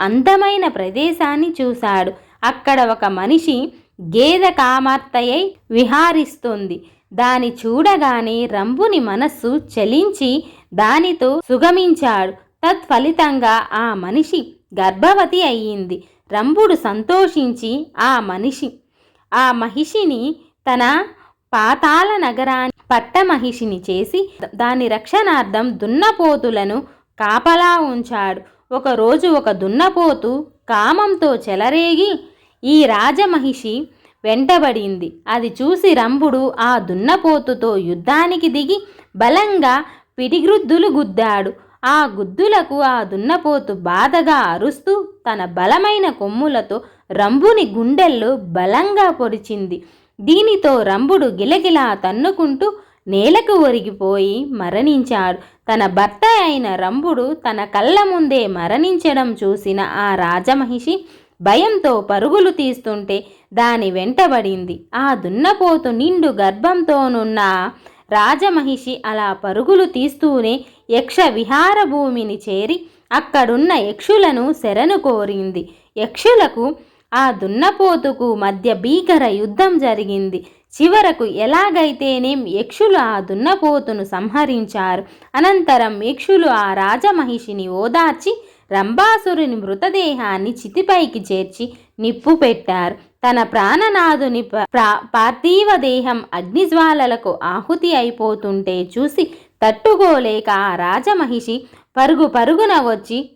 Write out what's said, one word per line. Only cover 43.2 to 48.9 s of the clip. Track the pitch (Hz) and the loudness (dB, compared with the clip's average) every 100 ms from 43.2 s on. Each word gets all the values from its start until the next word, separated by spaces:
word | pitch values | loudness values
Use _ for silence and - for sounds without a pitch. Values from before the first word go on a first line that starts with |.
| 226 349 302 285 - | -2 -2 0 -2 -4
బాధగా | 196 175 180 254 330 330 | -6 -2 0 2 2 2
అరుస్తూ | 294 196 170 233 285 - 403 392 - 240 | 2 0 -2 -4 -4 -2 -2 -2 -10 -8
తన | 214 | -6
బలమైన | 180 175 185 320 403 415 381 | -6 -2 0 2 2 0 -2
కొమ్ములతో | - 202 220 302 254 214 214 - _ _ | -2 -6 -2 -2 -2 -4 -8 -10 _ _
రంభుని | 185 202 262 381 440 254 | -2 2 4 4 4 2
గుండెల్లో | 202 233 294 359 247 220 262 | -2 -2 2 2 2 -2 -4
బలంగా | 185 175 180 233 381 | -4 -2 0 0 0